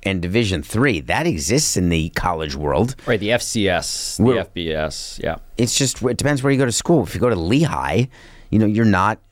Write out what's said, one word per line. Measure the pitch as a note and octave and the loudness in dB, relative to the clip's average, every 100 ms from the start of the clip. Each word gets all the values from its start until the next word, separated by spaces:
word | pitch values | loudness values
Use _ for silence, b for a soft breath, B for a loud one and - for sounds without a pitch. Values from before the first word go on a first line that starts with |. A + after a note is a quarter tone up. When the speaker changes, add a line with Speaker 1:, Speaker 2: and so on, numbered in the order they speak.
Speaker 1:
and | G2 F#2+ | -4 -2
Division | F2 A2 G#2+ F2 | 0 0 0 -2
Three. | - A2 C#3 E2+ | -2 0 2 0
That | C2 G2+ E3+ | -2 -2 0
exists | F2+ D2 C3+ - - | -2 0 0 0 0
in | F2 | 2
the | E2 D#2+ | 2 0
college | - F2+ E2 D#2 | -2 -2 -2 -6
world. | C#2 D2 C#2 A#2+ - | -4 0 0 0 -2
Speaker 2:
Right, | - A2 | -4 -2
the | G2+ | 0
F | A#2+ | -2
C | - A2+ G2 | -2 -2 0
S, | E2+ - - - - | 0 -2 -8 -6 0
the | |
Speaker 1:
We're | A#2 A2+ | 2 2
Speaker 2:
F | F#2 | -2
B | F2+ E2 | -6 -4
S, | D#2 D#2 - - - | -4 -4 -6 -12 -8
yeah. | - D#2+ - - | -8 -8 -8 -2
Speaker 1:
It's | A#2+ - | -2 0
just, | C3+ - | -2 -2
it | B2+ B2 | -2 0
depends | C#3 C#3+ | 0 0
where | C#3 | 2
you | C3+ | 2
go | C3 | 0
to | |
school. | A2 - D#3+ | 0 2 2
If | G2 | 2
you | - | 0
go | A#2+ | 0
to | G2 | 2
Lehigh, | E2 C3+ D#3+ C#2+ C2+ F#2 B2+ B B B B | 2 2 2 0 0 0 0 B B B B
you | G#2+ | 2
know, | G#2 | 4
you're | G#2+ | 4
not, | A2+ F#2 G2+ A2 _ | 4 4 2 0 _